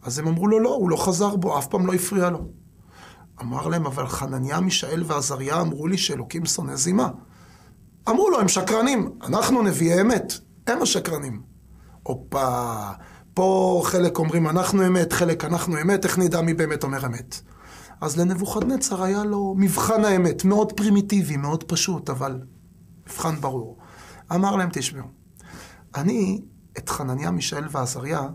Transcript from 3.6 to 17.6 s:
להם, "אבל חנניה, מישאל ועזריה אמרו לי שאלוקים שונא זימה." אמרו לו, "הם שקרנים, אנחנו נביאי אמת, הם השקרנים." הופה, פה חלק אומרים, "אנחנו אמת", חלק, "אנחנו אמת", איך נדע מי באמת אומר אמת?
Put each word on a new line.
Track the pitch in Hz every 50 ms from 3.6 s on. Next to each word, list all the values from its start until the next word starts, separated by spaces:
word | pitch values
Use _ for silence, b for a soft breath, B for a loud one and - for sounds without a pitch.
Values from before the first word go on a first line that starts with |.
| 151 160
להם, | 165 170 160
"אבל | 143 127 143 139 127
חנניה, | 131 - 139 135 131 127 127 135 147 165
מישאל | 180 190 - - - 131 - 160 170
ועזריה | 165 156 143 131 - 139 127 135 135 151 170
אמרו | 175 165 - 139 151 165
לי | 190 180
שאלוקים | - - 143 131 120 - - 165 170
שונא | - - - 170 135 135
זימה." | 135 131 175 185 214 254 - - B B B B B B B B B B B B B - - _ - - -
אמרו | 226 302 403 415
לו, | 349 254
"הם | 208 180
שקרנים, | - 196 185 196 208 220 226 269 277 233 190 - - - -
אנחנו | - 143 214 226 - 262 247
נביאי | 220 196 160 147 165 165 170 180
אמת, | 196 226 247 185 - - - - - _ - - - -
הם | 233 294
השקרנים." | 330 - - 190 156 175 165 147 143 135 113 104 - - - - - b b b b b b b b
הופה, | - 127 127 - - - 139 135 127 123 123 120 120 113 110 104 101 98 - B B B B B B -
פה | - 185 190 190 190 185 185 180 175 -
חלק | - - 185 175 185 175 -
אומרים, | 160 160 156 170 165 156
"אנחנו | 156 180 185 185 196 196 190 185
אמת", | 185 180 170 170 -
חלק, | - 180 170 160 165 -
"אנחנו | 151 175 165 - 180 170 151
אמת", | 156 180 202 196 190
איך | 175 - 180
נדע | 185 175 170 170
מי | 165 165 165
באמת | 165 165 151 151 147 151
אומר | 139 135 135 131
אמת? | 127 117 117 120 - - - - B B B